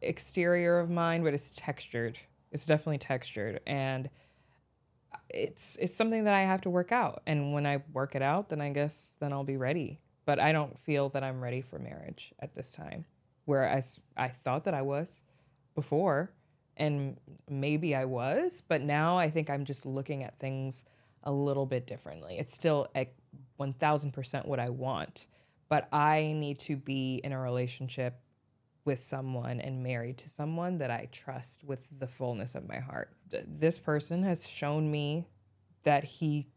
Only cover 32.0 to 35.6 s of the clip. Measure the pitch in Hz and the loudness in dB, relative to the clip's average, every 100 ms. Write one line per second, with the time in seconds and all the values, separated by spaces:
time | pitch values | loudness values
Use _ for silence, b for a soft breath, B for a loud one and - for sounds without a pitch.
32 | 131 - 127 120 117 - - - 131 64 | -10 -4 -4 -2 -4 -6 -8 -8 -6 -6
33 | - _ - - - 151 160 170 - 151 | -8 _ -8 -8 -6 2 2 2 0 0
34 | 151 170 190 170 - - 147 151 156 151 | 0 0 2 0 -2 -4 -2 2 2 2
35 | 147 156 175 _ _ _ | 0 -2 -4 _ _ _